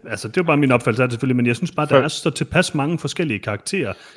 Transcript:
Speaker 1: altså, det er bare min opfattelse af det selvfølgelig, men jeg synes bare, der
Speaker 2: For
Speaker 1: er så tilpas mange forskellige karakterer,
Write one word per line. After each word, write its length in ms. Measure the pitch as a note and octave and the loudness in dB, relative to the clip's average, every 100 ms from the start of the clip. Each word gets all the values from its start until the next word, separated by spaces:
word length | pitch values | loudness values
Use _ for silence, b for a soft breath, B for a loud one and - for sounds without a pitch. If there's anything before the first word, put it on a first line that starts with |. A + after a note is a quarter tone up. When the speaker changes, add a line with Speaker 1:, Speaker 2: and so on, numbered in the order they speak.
| - | -10
Speaker 1:
altså, 200 | G#2+ A2+ | -8 -4
det 80 | F3 | -2
er 60 | |
bare 140 | E3 D3 | 2 2
min 160 | C#3 | 4
opfattelse 300 | B2 - A2+ | 4 2 2
af 60 | B2 | 0
det 40 | |
selvfølgelig, 220 | A#2 C3 B2 | 0 0 2
men 100 | A#2+ | 2
jeg 100 | A#2+ | 0
synes 160 | E3+ | -4
bare, 140 | - D3+ | -2 4
der 40 | C#3 | 4
Speaker 2:
For 60 | |
Speaker 1:
er 40 | D3 | 4
så 220 | - E3 | -2 -4
tilpas 440 | - D3 F3+ F3+ | -2 0 0 0
mange 240 | D3+ C#3+ E3+ | -2 -2 -2
forskellige 400 | - - D#3+ G#2 | -4 -4 -2 -2
karakterer, 540 | - G#2 - G3 A2+ - B | -4 -6 -4 -4 -4 -8 B